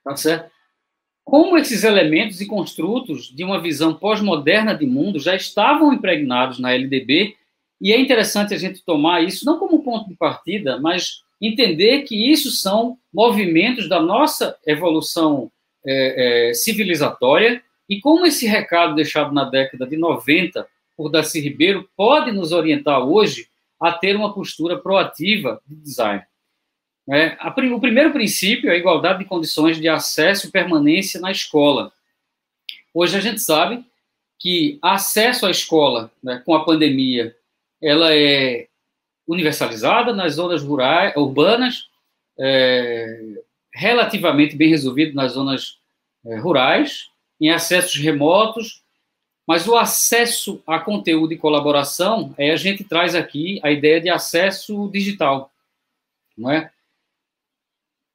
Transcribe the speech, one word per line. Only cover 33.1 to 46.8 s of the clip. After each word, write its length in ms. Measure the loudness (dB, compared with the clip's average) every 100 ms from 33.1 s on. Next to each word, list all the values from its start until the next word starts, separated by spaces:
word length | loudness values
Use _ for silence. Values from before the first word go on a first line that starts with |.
| 0
a 40 |
gente 200 | -2 -4
sabe 460 | 0 2 2 -2 -12 _ _ _ _ _
que 400 | -4 0 -2 0
acesso 640 | 0 0 0 2 2 2 -2
à 60 |
escola, 600 | -2 0 2 4 0 -6 _
né, 180 | -10 -8
com 120 | 0 0
a 100 | 2
pandemia, 680 | 2 2 2 0 0 -4 -8 _ _ _ _
ela 360 | 0 2 4 4
é 520 | 4 2 0 -4 -10 _ _ _ _ _ -6
universalizada 880 | -2 -2 -2 -4 -2 0 2 0
nas 200 | -2 -4
zonas 300 | -4 -4 -4
rurais, 520 | -4 -2 2 2 0 0
urbanas, 720 | -2 2 2 2 0 -6 -14 _ _ _ _ -6
é, 1040 | 0 2 2 2 -2 -6 -8 -12 -16 -18 -20 _ _
relativamente 840 | -4 0 2 0 0 0 2 0 2
bem 140 | 2
resolvido 440 | 4 0 -2 -2
nas 200 | -2 -4
zonas, 440 | -4 -4 -4 -8 _ _ _ _ _ -14
é, 120 | -8
rurais, 720 | -2 2 2 2